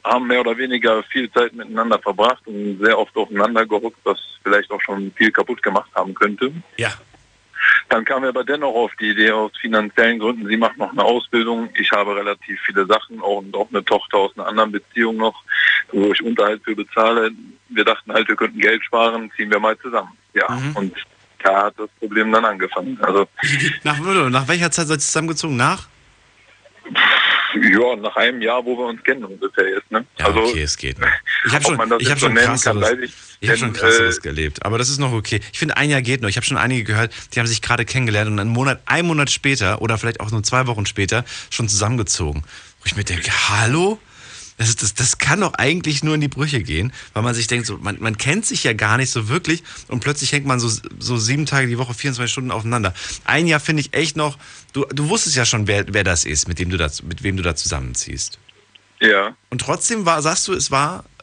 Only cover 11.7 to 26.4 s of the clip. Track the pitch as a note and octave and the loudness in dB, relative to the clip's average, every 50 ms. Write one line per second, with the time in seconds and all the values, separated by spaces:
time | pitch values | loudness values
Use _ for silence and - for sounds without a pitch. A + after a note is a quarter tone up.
11.7 | - - - - A2+ G#2 G2+ G2+ G2+ G2+ G2+ G2+ G2+ _ - - G2 - - - | -4 -2 0 2 2 2 2 0 -2 -2 -2 -4 -4 _ -8 -14 -12 -6 -6 -2
12.7 | G2 G2 F#2+ F2+ A2 A2 - - A#2 A2 F#2+ G2+ G2 G2+ F#2+ G2 G2 G2 G#2 - | 0 0 2 4 2 2 2 -6 -12 -4 -2 -2 -2 -2 -4 -6 -4 -4 -4 -2
13.7 | - G2+ F#2+ - A2 G2+ - - - G#2 G2 G2 - - F#2 F#2 G#2 A2 A2 A2 | -2 -4 0 2 0 0 0 0 2 2 2 2 -2 -6 -6 -2 0 0 0 0
14.7 | G#2 G2+ - _ - A#2+ A#2 A2+ A2+ A2 A2 A2+ - - _ - - - - - | -2 -8 -10 _ -2 0 0 0 0 0 -2 -2 -2 -4 _ -4 -2 0 2 2
15.7 | - - - - - G2 G2 G#2 F#2+ - - A#2 A#2 A2+ G#2 G#2 A2 A2 - - | 2 0 -2 -2 0 2 2 2 2 0 0 0 0 2 2 2 0 -2 -4 -6
16.7 | G#2+ G2+ G2+ - - A#2 A2 A2+ A#2 A#2 A2 A2 A2+ A2+ - - - _ _ _ | -4 -4 -6 -2 0 2 4 4 4 4 2 0 -2 -8 -20 -20 -20 _ _ _
17.7 | B2 G#2+ G#2+ A2+ A2 - _ A2 - A2+ - - A#2 - A2 A2 A2+ A2 A2 G#2+ | -2 2 2 2 2 0 _ -2 0 0 2 2 0 0 0 -2 0 0 2 2
18.7 | A2+ A2 - - - A#2 A2+ A#2 A2+ A2+ A2+ G#2 - - G#2+ G#2 G#2+ G#2 G#2+ A2 | 2 2 -2 0 2 4 4 4 2 -2 -8 -8 -8 -6 0 0 0 2 2 0
19.7 | A2 _ - B2+ A#2 A2 F#2+ F#2 - _ _ _ _ G2 F#2 - B2 B2+ C3 C#3+ | 0 _ -6 -4 -4 -4 -4 -4 -18 _ _ _ _ 0 0 0 -2 -4 -4 -4
20.7 | D3+ G#2 G2 F#2 - - - _ _ _ _ _ _ _ - G2 F#2+ G2 G2+ G#2 | -4 -4 -4 -4 -6 -10 -16 _ _ _ _ _ _ _ 2 2 4 4 2 2
21.7 | - - G#2+ - _ _ A2+ G#2 G#2 A2 G#2+ A2 A2 A2+ A2+ A2 G2+ F#2+ F#2 F#2 | -2 -6 -12 -12 _ _ -8 -2 0 0 2 4 4 4 4 2 0 0 -4 -4
22.7 | - F#2 F2+ - - - - F#2+ F#2+ G2+ G2 - _ - - C#3+ C#3+ C#3 D3 E3+ | -2 -6 -6 -6 -4 -2 -2 2 2 2 2 0 _ -6 -2 -2 0 0 0 -2
23.7 | - - - D3+ D3 C#3+ D#3+ F#3+ G3 F#3 D3 B2+ B2 C3 C3+ B2+ F3 F3 F3 E3 | -2 -2 -2 -2 -2 0 0 2 2 2 2 4 2 0 2 2 0 2 2 0
24.7 | - - E3 D3 D#3 C#3+ - - - D#3+ D#3+ E3 D#3+ D3+ - E3 C3+ A#2+ B2+ D3 | 0 0 0 0 0 -2 0 0 0 0 -2 -2 -4 -4 -4 -2 0 2 2 2
25.7 | F#3 F#3 - _ _ _ _ _ _ _ _ _ _ _ | 2 -2 -6 _ _ _ _ _ _ _ _ _ _ _